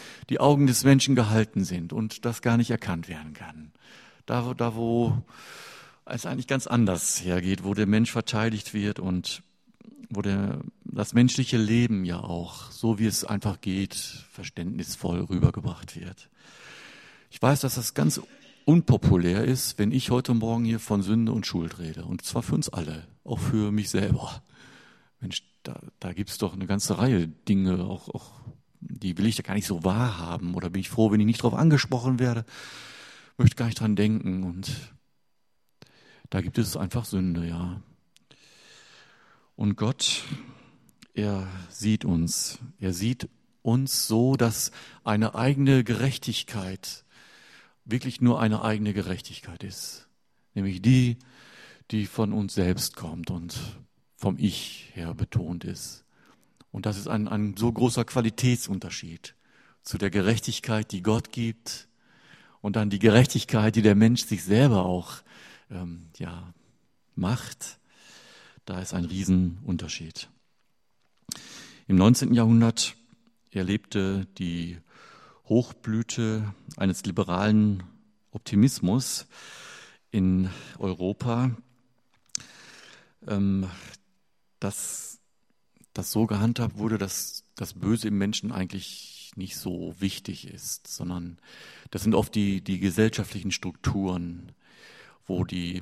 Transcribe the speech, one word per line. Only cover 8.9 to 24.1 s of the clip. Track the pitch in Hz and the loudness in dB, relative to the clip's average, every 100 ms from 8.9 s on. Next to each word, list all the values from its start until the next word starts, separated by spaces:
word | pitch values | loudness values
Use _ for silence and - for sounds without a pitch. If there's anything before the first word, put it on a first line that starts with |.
| 101 | -4
und | 92 90 - - - _ _ _ - - - | -4 -4 -4 -10 -14 _ _ _ -20 -20 -10
wo | 98 | -6
der, | 101 98 101 - - - | -2 -2 -2 -4 -8 -14
das | - - 101 | -10 -6 2
menschliche | 117 123 - 131 120 | 6 6 4 0 0
Leben | 104 117 120 104 | 2 4 4 2
ja | 92 87 | -2 -4
auch, | - 87 87 - - | -4 -6 -6 -12 -16
so | - 117 104 | -4 0 2
wie | 110 | 0
es | 90 | 0
einfach | - 104 104 95 | -2 -2 -2 -4
geht, | - 95 95 | -4 -2 -2
verständnisvoll | - - - - - 90 - 87 113 90 - 90 87 | -6 -10 -14 -18 -16 -14 -8 -8 -6 -8 -6 -4 -4
rübergebracht | 87 92 - - 82 85 - - | -2 2 2 0 -6 -8 -12 -14
wird. | 90 - - _ - - - - - - - - _ | -14 -16 -20 _ -20 -20 -20 -20 -20 -20 -20 -20 _
Ich | - | 0
weiß, | 123 143 | 2 4
dass | 135 | 2
das | 127 117 | -2 -4
ganz | - 147 - - - - _ | 0 0 0 -6 -20 -20 _
unpopulär | - 170 - 110 - 92 87 95 | 4 6 6 4 6 6 6 2
ist, | 120 127 - - | 2 0 -2 -2
wenn | 104 | 0
ich | 131 - | 0 2
heute | 123 127 | 0 2
Morgen | 120 113 117 | 0 0 0
hier | 117 113 | 0 -2
von | - 104 | 0 0
Sünde | 92 113 113 | 2 2 2
und | 113 98 | 0 -2
Schuld | 90 82 - | -4 -4 -6
rede. | 85 78 | -10 -10
Und | 87 92 | -10 -8
zwar | - - | -6 -6
für | - | -2
uns | - - | -2 -2
alle, | - 80 78 - _ | -6 -8 -10 -14 _
auch | - 104 | -8 -4
für | - 110 104 | 0 0 0
mich | 104 101 | 0 -2
selber. | 95 98 | -2 0